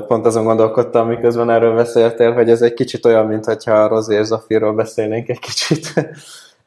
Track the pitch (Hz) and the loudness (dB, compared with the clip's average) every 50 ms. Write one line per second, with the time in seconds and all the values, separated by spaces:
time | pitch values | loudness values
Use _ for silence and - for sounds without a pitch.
0 | 104 - 120 110 104 117 110 113 110 113 113 110 110 110 - 127 120 120 - 120 | -2 -2 -2 0 0 0 0 0 0 0 2 2 2 0 2 -2 -2 0 0 0
1 | 113 117 117 117 120 120 117 117 117 117 117 113 113 117 110 113 120 117 - 120 | 0 0 -2 0 0 0 0 0 0 2 2 2 2 2 2 2 0 0 2 2
2 | 113 117 117 - 120 117 117 123 113 113 117 117 120 120 120 - 127 - - 117 | 2 2 2 2 2 2 4 2 4 4 4 4 4 0 0 -2 -6 -6 -4 0
3 | - 120 113 110 110 110 110 110 110 - 110 - - 120 107 107 107 104 113 110 | 2 4 4 4 2 0 -2 -4 -4 -4 -6 -4 -2 0 2 2 2 2 0 -2
4 | 107 110 104 104 107 110 110 107 - - 110 110 110 107 107 110 110 110 - - | 0 0 0 0 0 0 -2 -4 -4 -2 -2 0 0 0 -2 -2 -4 -4 -4 -6
5 | 107 107 110 117 120 - 123 - - - - - - - 156 156 - - - 165 | -4 -4 -4 -6 -6 -6 -8 -8 -8 -10 -8 -6 -2 -2 -4 -4 -4 -6 -6 -6
6 | 143 - - - - - - - - - _ _ - | -6 -6 -10 -20 -20 -20 -20 -20 -20 -20 _ _ 0